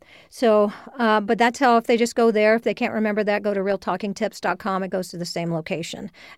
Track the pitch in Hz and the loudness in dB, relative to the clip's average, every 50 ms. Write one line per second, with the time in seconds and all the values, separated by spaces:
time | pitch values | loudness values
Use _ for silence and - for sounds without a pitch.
0 | _ - - - - _ - - 262 226 214 214 208 208 - - - - - 269 | _ -20 -20 -20 -20 _ -4 0 2 4 4 4 4 2 -2 -6 -16 -14 -6 -2
1 | 233 214 214 214 202 208 233 190 233 240 233 - 277 247 233 233 233 - 247 233 | 0 2 2 2 2 0 2 2 2 2 2 2 4 4 4 4 4 2 2 2
2 | 240 233 - 247 233 226 208 214 214 214 220 233 - 220 202 - 240 233 226 220 | 0 0 0 2 2 4 4 4 4 4 4 2 2 -2 -2 -2 -4 -2 -2 -2
3 | 214 208 208 214 208 208 202 202 202 208 202 196 190 202 196 185 - 214 180 185 | -2 0 0 0 0 0 -2 -2 -2 -2 -2 -2 -2 -2 -2 -2 -2 -4 -4 -4
4 | 220 202 185 - 220 196 - - - 190 180 - - 202 190 185 190 180 202 185 | -4 -6 -4 -4 -6 -6 -6 -4 -4 -4 -4 -4 -4 -4 -2 -2 -2 -4 -4 -6
5 | 180 - 185 170 175 - - 175 170 170 165 160 160 - 185 151 170 - - - | -6 -6 -8 -10 -10 -8 -6 -6 -4 -4 -4 -4 -4 -6 -6 -6 -6 -8 -10 -12
6 | 208 - - - - - - | -12 -14 -14 -18 -20 -20 -6